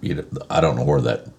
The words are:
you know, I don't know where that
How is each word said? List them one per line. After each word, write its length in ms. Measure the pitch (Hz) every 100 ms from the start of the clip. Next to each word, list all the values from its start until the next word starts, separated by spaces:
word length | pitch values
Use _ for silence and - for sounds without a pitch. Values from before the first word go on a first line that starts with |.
you 140 | - -
know, 80 | - - -
I 100 | -
don't 140 | 80 58
know 80 |
where 180 | 73 143
that 260 | 60 - -